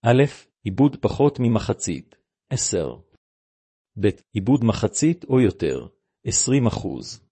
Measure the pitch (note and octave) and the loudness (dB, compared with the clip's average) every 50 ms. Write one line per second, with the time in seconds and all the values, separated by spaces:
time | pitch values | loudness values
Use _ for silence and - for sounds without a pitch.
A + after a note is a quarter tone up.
0 | - A#2 A#2+ B2+ C#3+ D3 - - _ _ _ _ _ G#2+ G2 F#2 C#3 D3 C#3 - | 2 4 4 4 4 2 0 -12 _ _ _ _ _ -6 0 2 2 2 2 0
1 | - - - - C#3 D3 C#3 - B2 A#2 A#2 G#2+ - - G2 - - - E2 C2 | -2 -2 0 2 2 2 2 2 0 0 0 0 0 -2 -4 -4 -4 -6 -6 -8
2 | - _ _ _ _ _ _ _ _ _ C#3 C3 - - - F#2 D#2 C2 A#1 - | -10 _ _ _ _ _ _ _ _ _ -6 -4 -4 -2 -2 -2 -4 -4 -8 -12
3 | _ _ _ _ _ _ _ _ _ _ _ _ _ _ _ _ _ _ _ G#2+ | _ _ _ _ _ _ _ _ _ _ _ _ _ _ _ _ _ _ _ -2
4 | G2+ G#2 F2+ _ _ _ _ A2 F#2 G#2 C3+ C#3 A#2 A2+ G#2 - - G#2 - - | -2 -2 -2 _ _ _ _ -6 0 2 2 2 2 0 0 0 -2 -4 -2 0
5 | - D#3 E3+ F3 - - - C3 B2 G2 - - - D2+ C2 C2 A#1 - _ _ | 0 0 0 -2 -4 0 2 2 2 2 0 -2 -4 -4 -4 -4 -8 -14 _ _
6 | _ _ _ _ _ G#2+ G2+ - - - B2+ C#3+ B2 A2+ - - - F#2+ C2+ B1 | _ _ _ _ _ -4 -2 -2 0 2 0 2 2 0 -2 -2 -8 -8 -8 -8
7 | A#1 - - - _ _ | -12 -14 -16 -20 _ _